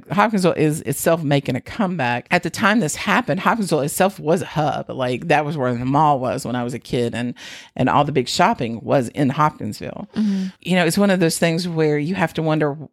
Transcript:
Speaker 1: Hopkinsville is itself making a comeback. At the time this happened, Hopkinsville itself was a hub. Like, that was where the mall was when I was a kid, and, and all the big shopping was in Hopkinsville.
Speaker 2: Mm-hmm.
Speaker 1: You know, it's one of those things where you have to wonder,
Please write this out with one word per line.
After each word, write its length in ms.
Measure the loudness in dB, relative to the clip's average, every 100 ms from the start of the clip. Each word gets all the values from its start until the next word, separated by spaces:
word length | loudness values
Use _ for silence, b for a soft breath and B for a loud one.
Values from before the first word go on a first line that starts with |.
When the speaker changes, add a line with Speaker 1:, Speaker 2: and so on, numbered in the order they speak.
| -2
Speaker 1:
Hopkinsville 440 | 0 2 2 2
is 260 | 2 2 0
itself 380 | -4 -2 0 0
making 360 | 2 0 0 -6
a 40 |
comeback. 640 | -6 -4 -2 -2 -2 -2 0
At 120 | -2
the 60 | 0
time 300 | 0 2 2
this 160 | 0 -2
happened, 460 | 0 0 0 0
Hopkinsville 400 | 0 0 0 0
itself 400 | 0 2 0 0
was 200 | 0 0
a 40 | 0
hub. 440 | -2 -2 -2 -6
Like, 380 | -4 -4 -2 0
that 160 | 2
was 140 | 2 -2
where 180 | -2 -2
the 80 |
mall 340 | 0 4 4 4
was 240 | 0 -4 -4
when 100 | -4
I 80 |
was 100 | -4
a 60 | -6
kid, 340 | -4 -2 -2
and, 200 | -2 -6 -8 B B B -2
and 140 | 2
all 160 | 4 2
the 80 |
big 160 | 0 0
shopping 500 | 2 2 2 -4 -6
was 280 | 0 0 0
in 180 | 0 0
Hopkinsville. 800 | 2 0 0 -10 -8 -10 -10 -8 -2
Speaker 2:
Mm-hmm. 300 | 0 0 -4 -6
Speaker 1:
You 140 | -2 2
know, 80 | 2
it's 120 | 4
one 120 | 4
of 100 | 4
those 180 | 2 2
things 300 | 0 0 -2
where 320 | 0 2 0
you 160 | -2 -2
have 180 | -2 0
to 60 |
wonder, 360 | 0 2 0 -4 -12